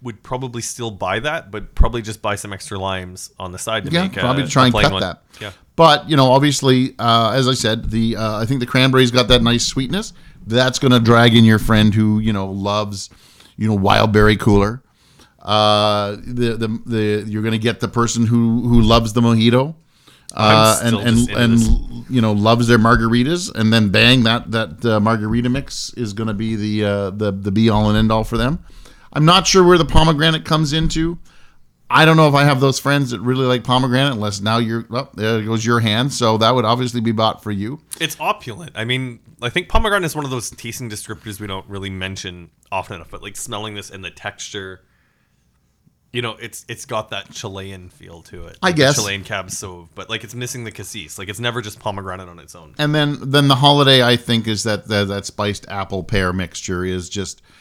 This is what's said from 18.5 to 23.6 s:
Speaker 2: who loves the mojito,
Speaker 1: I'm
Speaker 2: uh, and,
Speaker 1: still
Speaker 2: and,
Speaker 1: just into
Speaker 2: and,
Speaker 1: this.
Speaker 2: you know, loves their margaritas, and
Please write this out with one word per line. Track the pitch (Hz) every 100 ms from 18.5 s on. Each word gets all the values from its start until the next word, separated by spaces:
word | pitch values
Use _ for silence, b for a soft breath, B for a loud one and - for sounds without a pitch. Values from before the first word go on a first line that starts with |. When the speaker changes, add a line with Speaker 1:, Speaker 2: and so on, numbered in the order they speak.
| 117 120
Speaker 2:
who | 117
loves | 104 117 110
the | 117
mojito, | 117 113 117 123 151 160 B B B B B -
Speaker 1:
I'm | 107 110
Speaker 2:
uh, | 110 110
and, | 117
Speaker 1:
still | 104
Speaker 2:
and, | 117 117
Speaker 1:
just | 120
into | 120
Speaker 2:
and, | 117
Speaker 1:
this. | 117 110 - - 120 -
Speaker 2:
you | 127
know, | 110
loves | 104 110 117 117
their | 120
margaritas, | 113 120 113 120 131 175 185
and | -